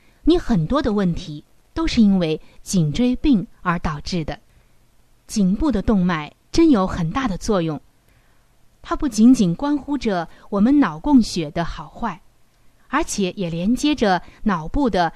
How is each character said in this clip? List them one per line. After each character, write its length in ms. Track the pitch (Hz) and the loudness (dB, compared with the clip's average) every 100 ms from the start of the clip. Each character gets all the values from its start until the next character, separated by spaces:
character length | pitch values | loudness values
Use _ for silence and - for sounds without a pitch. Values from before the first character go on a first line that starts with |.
| _ _ | _ _
你 140 | - 339 | 2 2
很 280 | - 214 151 | 2 0 0
多 160 | 269 | 0
的 100 | 262 | 0
问 220 | 208 185 | 0 0
题 300 | 160 - 147 - _ _ | -2 -8 -14 -18 _ _
都 140 | - 320 | -4 -2
是 140 | - | 4
因 180 | 208 196 | 4 4
为 220 | 165 156 - - | 0 -4 -8 -20
颈 300 | - 190 156 | -4 -2 0
椎 240 | 143 247 254 | 0 0 0
病 300 | 311 233 - - | 2 2 0 -8
而 160 | 185 180 | -6 -4
导 200 | 180 147 | -4 -8
致 240 | - 180 | -6 -6
的。 140 | 151 143 _ _ _ _ _ _ _ _ _ | -6 -10 _ _ _ _ _ _ _ _ _
颈 280 | 226 185 | 0 0
部 180 | 202 311 | 2 0
的 100 | 214 | 0
动 220 | 190 214 | 0 2
脉 280 | 180 165 147 _ _ | 2 -2 -6 _ _
真 180 | - 330 | 2 4
有 160 | 240 185 | 4 2
很 240 | 160 160 | -2 -4
大 160 | 269 262 | -4 -4
的 80 | 175 | -4
作 240 | - 202 | -2 -2
用， 200 | 160 147 - _ _ _ _ _ _ _ _ _ | -2 -6 -12 _ _ _ _ _ _ _ _ _
它 140 | - | -8
不 140 | 339 302 | -4 -4
仅 260 | 214 226 | 4 6
仅 200 | 254 185 | 6 4
关 220 | 170 285 294 | 0 -4 -4
乎 220 | 262 285 | -4 -6
着 300 | 226 185 160 - - | -4 -4 -6 -14 -8
我 100 | 202 | 0
们 180 | 220 285 | 2 4
脑 180 | 233 156 | 2 -2
供 220 | 294 277 | 2 4
血 300 | 208 - 151 | 4 -4 -6
的 140 | 170 | -4
好 240 | 165 - - | -6 -6 -14
坏， 340 | - 226 170 _ _ _ _ - _ _ | -10 -8 -8 _ _ _ _ -20 _ _
而 140 | 269 | -4
且 300 | - - 180 | -4 -2 -4
也 180 | - 170 | -4 -6
连 240 | 165 185 | -4 -2
接 200 | 254 294 | 0 0
着 280 | 302 208 180 - - | 0 0 0 -4 -6
脑 220 | 220 180 160 | -4 -2 -4
部 220 | 285 269 | -2 0
的 240 | 185 170 | 0 -2